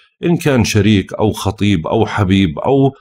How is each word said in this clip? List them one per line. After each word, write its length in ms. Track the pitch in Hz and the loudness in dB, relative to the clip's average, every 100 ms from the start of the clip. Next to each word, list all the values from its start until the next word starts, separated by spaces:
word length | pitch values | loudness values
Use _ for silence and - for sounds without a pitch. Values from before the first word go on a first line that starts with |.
| _ - | _ -6
إن 140 | 175 170 | -2 0
كان 260 | 151 131 | 0 0
شريك 500 | 107 110 101 104 - | 2 2 2 2 0
أو 180 | - 107 | -4 -4
خطيب 560 | - 98 95 101 95 78 | -2 -6 -2 0 0 -2
أو 180 | 113 104 | -2 -2
حبيب 540 | - 95 98 95 73 | -2 0 2 2 -2
أو 320 | - 139 135 135 | -2 2 2 -2